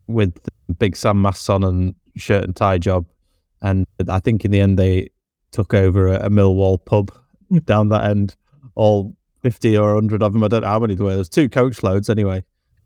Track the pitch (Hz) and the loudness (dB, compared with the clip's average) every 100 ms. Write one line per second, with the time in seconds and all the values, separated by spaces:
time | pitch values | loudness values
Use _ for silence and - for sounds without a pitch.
0 | - 117 98 - - - - 87 107 - | -6 -2 -2 -4 -14 -14 -8 -4 -4 -2
1 | 117 101 98 95 - 98 95 90 92 - | -2 0 0 -2 -2 0 0 0 -2 -6
2 | _ - - 101 98 90 101 92 90 92 | _ -10 -2 -2 -2 -2 0 0 0 -2
3 | 85 _ _ _ _ _ 101 95 92 - | -4 _ _ _ _ _ -4 -2 -4 -6
4 | 90 95 123 110 101 101 98 95 95 92 | -4 -2 -2 -2 0 2 2 2 2 0
5 | - _ _ _ _ - 101 104 95 95 | -4 _ _ _ _ -6 0 2 2 2
6 | 92 98 101 104 98 95 95 95 - 107 | 2 0 0 2 4 2 2 0 0 -2
7 | 101 - _ _ - 175 - 107 107 107 | -2 -8 _ _ -2 0 2 2 2 0
8 | 107 104 101 - _ _ 123 - 107 104 | 0 0 -2 -6 _ _ -12 0 2 2
9 | 98 - _ _ 127 - 120 107 104 104 | -2 -10 _ _ -4 -2 0 2 2 2
10 | 107 107 107 110 104 113 107 110 117 92 | 0 0 0 0 0 0 -2 -2 -2 -2
11 | 98 95 95 - 135 135 131 123 104 95 | -2 -2 -2 0 0 0 -2 -2 -2 -2
12 | 101 110 101 92 - _ _ _ | 0 -2 -2 -4 -8 _ _ _